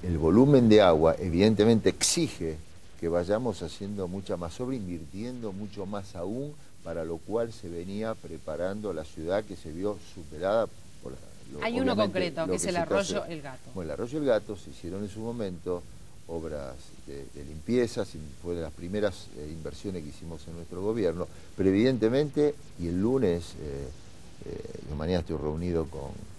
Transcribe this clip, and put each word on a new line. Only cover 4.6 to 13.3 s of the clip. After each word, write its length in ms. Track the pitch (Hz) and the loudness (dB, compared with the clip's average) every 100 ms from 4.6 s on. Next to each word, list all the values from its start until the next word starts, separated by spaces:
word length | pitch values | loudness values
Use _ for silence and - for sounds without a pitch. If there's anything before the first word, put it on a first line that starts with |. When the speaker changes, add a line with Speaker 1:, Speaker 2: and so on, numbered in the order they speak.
| 127 131 | -6 -4
Speaker 1:
invirtiendo 760 | 92 85 78 92 120 127 110 | -6 -8 -8 -8 -8 -8 -8
mucho 340 | 95 104 101 98 | -8 -10 -8 -6
más 300 | 101 95 90 | -6 -8 -8
aún, 380 | 90 120 143 147 - - | -6 -6 -8 -12 -16 -14
para 200 | 85 82 80 | -8 -6 -6
lo 120 | 82 | -6
cual 340 | - 110 117 | -4 -4 -4
se 180 | 110 85 | -6 -10
venía 440 | 85 87 101 110 107 | -8 -6 -6 -4 -6
preparando 760 | - 78 78 76 90 104 104 | -10 -10 -8 -4 -2 -2 -4
la 100 | 80 76 | -6 -8
ciudad, 380 | - 80 98 | -8 -2 -2
que 120 | 104 90 | -2 -10
se 160 | 82 | -10
vio 260 | 80 101 101 - | -4 -4 -4 -10
superada 540 | - 76 76 92 113 107 - - - | -14 -12 -2 2 2 2 -6 -14 -12
por 120 | - | -12
la, 40 | - - - - | -12 -14 -14 -12
lo, 120 | - 226 | -6 -2
Speaker 2:
Hay 140 | 240 | 0
uno 140 | 262 | 2
Speaker 1:
obviamente, 260 | 202 202 185 | 2 2 2
Speaker 2:
concreto, 220 | 175 151 | -2 -2
Speaker 1:
lo 60 | 160 | 0
Speaker 2:
que 40 | 180 | 0
es 40 | |
Speaker 1:
que 60 | 175 | 0
Speaker 2:
el 60 | 175 | 0
Speaker 1:
se 60 | |
Speaker 2:
arroyo 420 | 160 196 190 190 | 2 0 0 -4
Speaker 1:
hace. 100 | - | -4